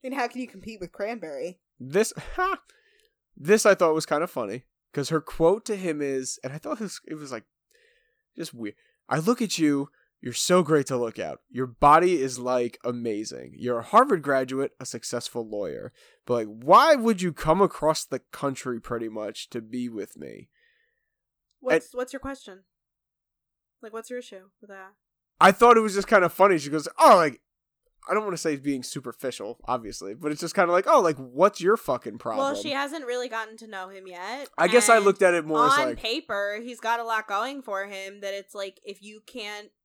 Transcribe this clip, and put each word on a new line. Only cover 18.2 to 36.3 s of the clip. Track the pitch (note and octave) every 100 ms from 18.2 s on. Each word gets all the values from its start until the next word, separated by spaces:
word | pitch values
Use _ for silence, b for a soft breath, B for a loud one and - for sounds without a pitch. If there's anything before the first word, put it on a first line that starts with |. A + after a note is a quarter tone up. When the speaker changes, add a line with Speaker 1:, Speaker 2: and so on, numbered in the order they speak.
| _ - C#3 C3 C3 A#2+
Speaker 2:
pretty | - A#2 A2+
much | A2 G#2+ A2 -
to | A#2+
be | A2 B2 B2
with | A2 F#2 -
me?" | C#2+ G#1+ - _ _ _ _ _ _ _ _ _ _ _
Speaker 1:
What's, | B3+ B3 A#3+
Speaker 2:
And | B3
Speaker 1:
what's | B3+
your | C4+
question? | C4+ C4+ - F#3+ F#3+ _ _ _ _ _ _ _ _ _ _ _
Like, | A3+
what's | A3 A3
your | B3
issue | B3 F#3+ F#3+ _
with | G3+
that? | G3 F#3+ G#3 _ _ _ _
Speaker 2:
I | F3+
thought | F#3 A#3 A3+
it |
was | A3 G3
just | G3
kinda | G#3+ F3
funny. | - G3 E3+
She | C#3+
goes, | D3+ C#3+ -
"Oh, | D4+ G3+
like," | D#3 A#2 _ _ _ _ _ _ -
I |
don't | G3+
wanna | G#3 E3+
say | E3 C#3+
being | C#3 C#3
superficial, | B2 - B2+ - C3 - G#2 A#2 -
obviously, | B2 A2 - F#2+
but | A2 D3
it's | D3+
just | E3+
kinda | G3+ F3
like, | F3 G3
"Oh, | D#4
like, | F3+ C#3
what's | C3 B2+ G3 -
your | F3 A3
fucking | - B2 A#2+ G#2+
problem?" | - A2+ C#4
Speaker 1:
Well, | C#4+
she | D#4
hasn't | C#4 C#4+ D#4+ B3+
really | B3 B3
gotten | A3 A3 A3
to | A3
know | G3 F#3
him | G3 F#3+
yet. | F3 F#3 B3+ C#4 -
Speaker 2:
I | F3
guess | A#3+ A3+
I | A3+
Speaker 1:
And | G3
Speaker 2:
looked | F#3+
at | F#3
it | F3 D#3
more | D#3 B3+
as, | C4+
Speaker 1:
on | -
Speaker 2:
like, | A#3
Speaker 1:
paper, | A3+ C4+ -